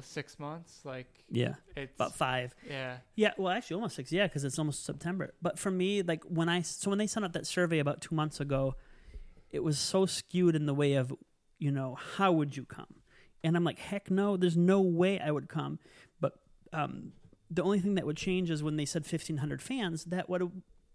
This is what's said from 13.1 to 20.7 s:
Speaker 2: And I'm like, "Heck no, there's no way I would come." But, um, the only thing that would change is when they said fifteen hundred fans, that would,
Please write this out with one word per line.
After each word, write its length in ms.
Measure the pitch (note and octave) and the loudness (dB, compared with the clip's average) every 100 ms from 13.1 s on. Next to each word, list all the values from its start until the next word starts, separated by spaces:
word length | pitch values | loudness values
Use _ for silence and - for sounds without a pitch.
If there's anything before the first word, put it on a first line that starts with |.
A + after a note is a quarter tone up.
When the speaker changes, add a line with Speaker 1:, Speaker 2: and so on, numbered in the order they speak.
| - - _ | -20 -20 _
Speaker 2:
And 100 | D#3+ | 2
I'm 100 | E3+ | 4
like, 140 | E3+ - | 2 -2
"Heck 300 | - G3+ - | -6 -6 0
no, 280 | F#3+ G3+ F#3+ | 2 2 4
there's 180 | F3+ E3 | 4 6
no 240 | F3 G3 | 6 6
way 400 | F#3 E3 F#3 G3 | 6 4 2 2
I 100 | D3+ | 0
would 180 | D3 - | -2 -2
come." 280 | D#3 C#3+ D#3 - - - - | -4 -4 -6 -12 -20 -20 -4
But, 200 | - - _ - - | -4 -4 _ -20 -8
um, 400 | E3 D3 - - - - - - | -4 -4 -6 -14 -18 -20 -20 -6
the 120 | E3 | 0
only 180 | F3 G3+ | 2 2
thing 160 | F#3+ F#3+ | 2 2
that 100 | C#3 | 0
would 100 | D3+ | -2
change 340 | F#3+ F#3 F3 | 0 0 0
is 120 | D3+ | 0
when 140 | D3+ D3+ | 0 -2
they 100 | D3 | -2
said 180 | E3+ | -4
fifteen 340 | D3+ E3 - D3+ | -4 -4 -4 -4
hundred 220 | D3 C3+ | -2 -4
fans, 440 | - C4 F#3+ E3 E3+ | -4 -2 -2 -4 -4
that 240 | F3+ - | -4 -2
would, 320 | F3+ F3+ F#3 - | -2 -2 -6 -16